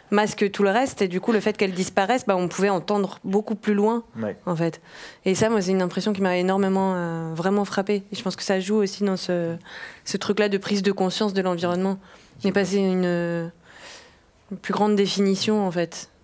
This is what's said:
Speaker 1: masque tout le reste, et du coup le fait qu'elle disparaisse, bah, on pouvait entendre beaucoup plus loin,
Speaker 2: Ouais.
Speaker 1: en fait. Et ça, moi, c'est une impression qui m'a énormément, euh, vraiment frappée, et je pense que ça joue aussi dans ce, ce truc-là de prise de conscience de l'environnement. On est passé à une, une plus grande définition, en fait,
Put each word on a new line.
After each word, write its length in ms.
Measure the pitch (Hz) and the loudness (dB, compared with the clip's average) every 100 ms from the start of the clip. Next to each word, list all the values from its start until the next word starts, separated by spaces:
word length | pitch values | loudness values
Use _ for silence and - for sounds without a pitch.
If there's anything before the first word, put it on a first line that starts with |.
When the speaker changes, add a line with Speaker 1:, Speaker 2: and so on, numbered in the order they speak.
| - | 0
Speaker 1:
masque 400 | 208 214 - 202 | 2 2 2 0
tout 140 | 196 | 2
le 60 | 202 | 2
reste, 320 | 214 269 - | 4 2 0
et 40 | 190 | -2
du 140 | 180 | 0
coup 100 | - | 2
le 80 | 311 | 2
fait 180 | 226 208 | 2 0
qu'elle 140 | 196 | 0
disparaisse, 540 | 180 185 - 196 254 - | 0 -2 0 2 2 2
bah, 80 | 185 | 0
on 120 | 180 | 0
pouvait 200 | - 202 | 0 2
entendre 520 | 185 156 208 190 - | 2 0 0 -2 -4
beaucoup 320 | 190 196 214 | -2 -2 0
plus 200 | 208 214 | -4 0
loin, 280 | 202 208 233 226 - | 2 2 0 -4 -6
Speaker 2:
Ouais. 160 | 151 - | -6 -4
Speaker 1:
en 120 | 185 165 | -4 -2
fait. 240 | 165 160 - - - - | -2 -4 -14 -20 -20 -6
Et 120 | 190 185 | -2 2
ça, 120 | 220 | 2
moi, 140 | 220 | 2
c'est 80 | 180 | 2
une 120 | 190 | 0
impression 300 | 180 185 214 | 0 -2 -2
qui 80 | 190 | 0
m'a 160 | 190 180 | 0 2
énormément, 580 | 185 196 190 190 190 185 | 2 2 2 2 0 0
euh, 360 | 170 165 165 | -4 -4 -6
vraiment 320 | 160 185 208 | -4 0 0
frappée, 380 | 196 - 196 208 196 | 0 -2 -2 -2 -4
et 60 | 190 | -8
je 60 | |
pense 120 | 190 | -6
que 80 | 185 | -4
ça 160 | - 190 | 0 0
joue 160 | 185 | 2
aussi 300 | 214 196 196 | 0 0 0
dans 120 | 202 185 | -2 -2
ce, 400 | - 175 165 165 - - - - | -2 -2 -2 -6 -12 -16 -16 -14
ce 120 | - 190 | -8 -4
truc-là 320 | - 202 208 | -2 0 2
de 100 | 196 | 0
prise 240 | - 202 | 0 0
de 80 | 196 | 2
conscience 420 | 196 185 - 214 | 2 0 0 0
de 100 | 190 | 0
l'environnement. 540 | 185 175 175 175 190 196 - - - - | 0 0 0 0 0 -2 -8 -20 -20 -4
On 60 | 196 | 0
est 40 | |
passé 260 | 202 185 202 | 0 2 2
à 100 | 190 | 2
une, 640 | 185 180 175 170 170 170 - - - - - - - _ _ - | 2 2 0 0 -2 -6 -12 -20 -20 -20 -20 -20 -20 _ _ -16
une 60 | 190 | -10
plus 160 | - | -4
grande 240 | 185 208 202 | 0 2 4
définition, 680 | 196 202 196 196 - 214 | 2 2 2 2 2 0
en 60 | 190 | 0
fait, 400 | 170 170 - - _ | 0 -4 -6 -16 _